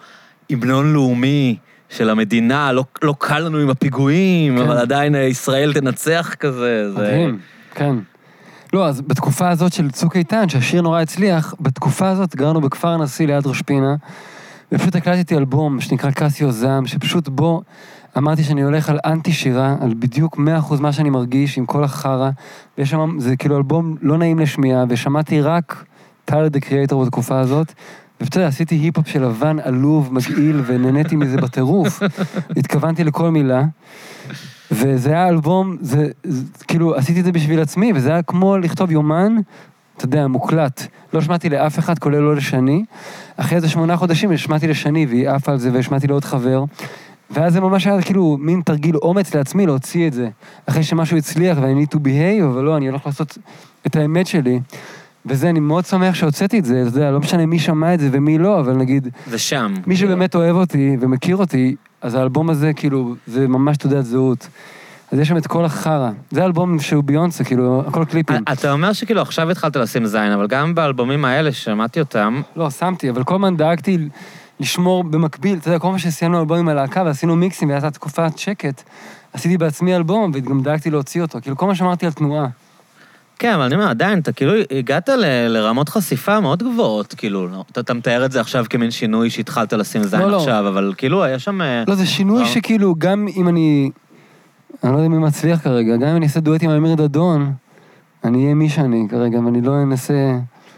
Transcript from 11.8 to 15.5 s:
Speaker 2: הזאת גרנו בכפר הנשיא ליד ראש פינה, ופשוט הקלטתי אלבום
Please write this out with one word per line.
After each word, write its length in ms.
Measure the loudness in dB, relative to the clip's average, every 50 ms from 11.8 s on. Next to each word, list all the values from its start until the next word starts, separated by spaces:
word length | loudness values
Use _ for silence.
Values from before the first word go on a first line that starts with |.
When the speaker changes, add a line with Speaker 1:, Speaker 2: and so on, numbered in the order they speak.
| 0 0 0 2 0 0
Speaker 2:
הזאת 280 | 0 0 -2 -2 -2
גרנו 240 | -2 0 0 2 2
בכפר 280 | 0 0 -2 -2 -2 -2
הנשיא 380 | 0 0 -2 -2 -2 0 0
ליד 200 | 2 2 0 0
ראש 160 | -2 -2 -4 -2
פינה, 340 | 0 0 2 2 2 0 -2 -6 -10 -20 -20 -20 -20 -20 -20 -20 -20 -20 -18 -8 -4 -2
ופשוט 240 | 0 0 2 0
הקלטתי 400 | 0 0 0 0 0 0 0 0
אלבום 440 | 0 0 2